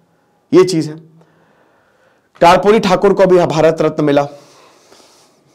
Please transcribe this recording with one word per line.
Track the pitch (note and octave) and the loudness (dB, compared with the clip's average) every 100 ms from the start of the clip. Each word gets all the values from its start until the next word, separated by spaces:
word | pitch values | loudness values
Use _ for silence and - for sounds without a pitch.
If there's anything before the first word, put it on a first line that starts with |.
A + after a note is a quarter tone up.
| _ _ _ _ _ | _ _ _ _ _
ये | E3+ | 0
चीज | F#3 E3+ D3+ | 2 -2 -6
है। | D#3 - _ _ _ _ _ _ _ _ _ _ _ _ _ | -12 -20 _ _ _ _ _ _ _ _ _ _ _ _ _
कर्पूरी | E3+ F#3 G3 A3 | 2 2 2 0
ठाकुर | G3 F3+ G3+ | 0 0 0
को | F#3+ F#3 | 0 2
भी | F3+ D#3+ | 2 0
भारत | D#3 D#3 D#3+ | 0 -2 0
रत्न | D#3 D#3 | -4 -4
मिला, | D3 C#3+ C#3+ - _ _ _ _ _ _ _ _ _ _ _ | -2 -2 -4 -10 _ _ _ _ _ _ _ _ _ _ _